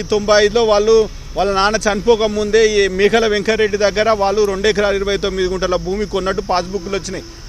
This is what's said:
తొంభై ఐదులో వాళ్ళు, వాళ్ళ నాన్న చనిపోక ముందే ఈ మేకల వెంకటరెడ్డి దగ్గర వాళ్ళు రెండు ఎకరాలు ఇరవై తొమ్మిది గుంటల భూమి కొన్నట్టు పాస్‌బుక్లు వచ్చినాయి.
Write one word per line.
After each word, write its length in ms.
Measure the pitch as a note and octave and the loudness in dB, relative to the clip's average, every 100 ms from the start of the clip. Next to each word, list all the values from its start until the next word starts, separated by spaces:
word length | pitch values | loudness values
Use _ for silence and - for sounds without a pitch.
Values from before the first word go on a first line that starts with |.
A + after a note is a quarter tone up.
| - | -2
తొంభై 340 | G#3+ G#3 G#3 | -2 4 4
ఐదులో 200 | G#3 A3+ | 4 2
వాళ్ళు, 440 | A3 G#3 G#3+ A3+ G#3+ - - D#3 | 2 2 4 4 2 -6 -10 -4
వాళ్ళ 180 | G3 | -2
నాన్న 220 | G3 G3+ A3 | 2 0 0
చనిపోక 460 | A3 G3 F#3+ A3 | -2 0 2 2
ముందే 640 | A3 G#3 G#3 A3 G#3+ G#3 | 2 -2 0 2 4 2
ఈ 40 | G3 | 0
మేకల 380 | F#3 G3+ A3+ A3+ | 2 2 2 2
వెంకటరెడ్డి 500 | G#3 G#3+ A3 G#3+ G3+ | 0 -2 0 0 0
దగ్గర 340 | G3+ F#3+ A3 | 0 2 0
వాళ్ళు 340 | G#3+ G3 G#3 | 2 0 2
రెండు 240 | G3+ F#3+ G#3+ | 0 0 0
ఎకరాలు 280 | G3 G#3 G3 | 0 0 0
ఇరవై 200 | G3 F#3+ | -2 -2
తొమ్మిది 320 | G3+ F#3+ F3+ | -2 -2 -4
గుంటల 280 | F#3 F3+ F3+ | -2 -2 -2
భూమి 300 | E3 G3+ G3 | -2 -4 -4
కొన్నట్టు 360 | F#3+ F#3 F#3+ | -4 -4 -4
పాస్‌బుక్లు 540 | G3+ F3+ F3+ G3 F#3 G3 | -2 -4 -2 -8 -6 -8
వచ్చినాయి. 280 | F3 F3 - - | -8 -12 -14 -20